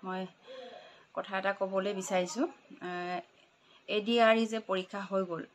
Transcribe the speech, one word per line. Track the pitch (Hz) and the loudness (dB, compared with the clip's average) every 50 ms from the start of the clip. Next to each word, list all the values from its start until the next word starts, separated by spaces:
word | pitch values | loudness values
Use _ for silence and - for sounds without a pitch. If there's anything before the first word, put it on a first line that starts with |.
| - | -6
মই | 190 185 185 190 180 - _ - - - - - - - - - - - - - _ _ | -6 -6 -4 -6 -6 -10 _ -20 -16 -14 -14 -14 -14 -14 -16 -18 -20 -20 -20 -20 _ _
কথা | - 185 190 202 190 | -8 -8 -4 -4 -2
এটা | 190 196 | 0 0
ক'বলৈ | 196 196 190 190 190 190 190 202 208 | 0 0 -2 0 0 0 0 0 -2
বিচাৰিছোঁ। | 190 185 - 196 185 180 175 - 220 285 | -2 -4 0 2 2 2 2 0 -2 -2
আহ, | 349 - - _ - - - - 180 180 175 180 175 180 180 - - _ _ - _ _ _ _ - - - _ - | -2 -2 -8 _ -20 -18 -12 -8 -8 -6 -4 -4 -4 -4 -4 -6 -8 _ _ -20 _ _ _ _ -20 -20 -20 _ -2
এ | 202 214 | 0 0
ডি | 202 208 233 233 | 2 4 6 8
আৰ | 233 220 226 226 | 8 8 8 6
ই | 226 | 4
যে | 220 220 220 | 0 0 -4
পৰীক্ষা | 214 - 190 185 185 - - 202 | -2 -2 -2 -2 -2 -4 -6 -8
হৈ | 196 185 196 190 190 | -6 -2 0 0 0
গ'ল | 175 170 160 160 - _ | 0 -2 -6 -6 -10 _